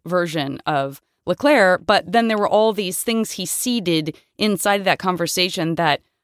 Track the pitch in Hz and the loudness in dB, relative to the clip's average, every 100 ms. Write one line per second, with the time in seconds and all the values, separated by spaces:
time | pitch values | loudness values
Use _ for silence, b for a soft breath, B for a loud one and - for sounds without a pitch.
0 | 165 180 170 156 139 131 160 147 139 139 | -4 -2 -2 -4 -4 -6 -4 -2 -4 -8
1 | _ _ - 180 285 277 185 180 - 202 | _ _ -6 0 2 4 4 2 2 0
2 | 170 233 226 208 202 208 220 202 180 - | 2 0 2 0 2 2 2 0 -4 -4
3 | - 226 214 - 185 - 247 240 175 160 | -2 -2 -2 -6 -8 -4 -2 -2 0 0
4 | 151 b b - 214 196 202 202 190 147 | -2 b b -4 -2 0 0 0 0 0
5 | 190 175 165 - 180 185 160 165 160 135 | 0 -2 -2 -2 -2 -2 -2 0 0 -2
6 | _ _ | _ _